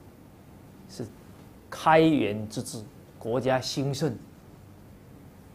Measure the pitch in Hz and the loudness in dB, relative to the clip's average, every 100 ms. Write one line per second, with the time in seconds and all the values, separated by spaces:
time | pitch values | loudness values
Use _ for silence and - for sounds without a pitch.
0 | - - - - - - - - - - | -20 -20 -20 -20 -20 -20 -20 -20 -18 -12
1 | 113 - - - - - - - 170 160 | -12 -14 -20 -20 -20 -20 -16 -2 4 8
2 | 160 147 107 107 107 - 117 120 107 - | 8 4 2 -2 -6 -8 -8 -8 -12 -18
3 | - - - 123 123 131 123 - 139 131 | -20 -12 -4 -2 0 0 -2 -4 -2 -2
4 | 156 107 - - - - - - - - | -4 -4 -12 -20 -20 -20 -20 -20 -20 -20
5 | - - - - - | -20 -20 -20 -20 -20